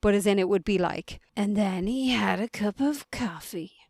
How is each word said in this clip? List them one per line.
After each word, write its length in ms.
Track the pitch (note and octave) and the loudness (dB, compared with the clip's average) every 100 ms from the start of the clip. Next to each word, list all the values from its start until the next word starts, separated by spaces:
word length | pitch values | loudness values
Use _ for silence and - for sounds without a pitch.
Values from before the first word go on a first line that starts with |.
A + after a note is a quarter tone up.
But 120 | G#3 | 4
as 120 | G3+ G3+ | 4 4
in, 120 | G3+ | 2
it 100 | F#3 | 4
would 140 | G3 | 2
be 140 | E3+ G3 | 2 0
like, 420 | F3 - - - _ | 0 -4 -10 -16 _
And 200 | - G3+ | -4 0
then 320 | G#3 G3+ F#3 F#3+ | 2 0 0 -2
he 220 | B3+ C4 | 0 0
had 300 | A#3+ G3+ F#3 | 2 2 0
a 100 | G#3+ | -4
cup 300 | - G#3 G3+ | -2 -4 0
of 300 | C#4 C#4+ - | 0 -2 -8
coffee. 640 | - A#3 E3 - F#3+ D#3+ _ | -6 -6 -6 -10 -10 -10 _